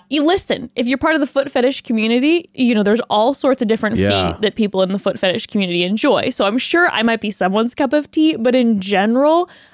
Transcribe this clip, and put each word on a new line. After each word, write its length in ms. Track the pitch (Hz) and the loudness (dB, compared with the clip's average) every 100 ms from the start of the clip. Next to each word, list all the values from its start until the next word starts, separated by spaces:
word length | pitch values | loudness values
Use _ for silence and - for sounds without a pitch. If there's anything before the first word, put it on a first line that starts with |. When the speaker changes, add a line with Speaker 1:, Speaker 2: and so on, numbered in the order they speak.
| - | -4
Speaker 1:
you 160 | 294 294 | 0 2
listen, 460 | 370 - - - - | 0 -2 -6 -6 -4
if 120 | 240 | -2
you're 100 | 262 | 0
part 160 | 320 | 0
of 60 | 320 | 0
the 60 | 277 | 0
foot 240 | 277 277 | -2 -2
fetish 300 | 269 247 269 | 0 0 -2
community, 680 | - 226 220 240 285 339 - - | -4 -2 0 2 2 0 -2 -2
you 180 | 240 | 2
know, 80 | 214 | 2
there's 200 | 202 220 | 2 0
all 340 | - 214 226 - | 0 0 0 0
sorts 260 | 277 262 | 0 0
of 60 | 214 | 0
different 300 | 220 220 - | -2 -2 0
Speaker 2:
Yeah. 340 | 98 98 87 | 0 2 0
Speaker 1:
feet 80 | 80 | -2
that 140 | 104 - | -4 -2
people 260 | 208 - | -2 0
in 120 | 185 | -2
the 60 | 196 | -2
foot 200 | 196 190 | -4 -2
fetish 260 | 190 208 - | -2 -2 -4
community 380 | 208 185 175 | -4 -2 -2
enjoy. 480 | 180 214 294 208 - | -2 0 0 0 0
So 140 | - 202 | -2 -2
I'm 120 | 247 | -2
sure 320 | - 339 349 | 0 0 0
I 140 | - | 0
might 180 | 226 226 | 0 -2
be 80 | 214 | -4
someone's 460 | - 185 202 233 - | -2 0 0 -2 -2
cup 180 | 269 | 0
of 160 | 302 285 | 0 -2
tea, 260 | 320 311 262 | 0 0 2
but 200 | 233 254 | 2 2
in 240 | 233 208 | 2 0
general, 680 | 185 190 214 247 294 330 359 - - | 0 0 2 2 2 2 0 -8 -20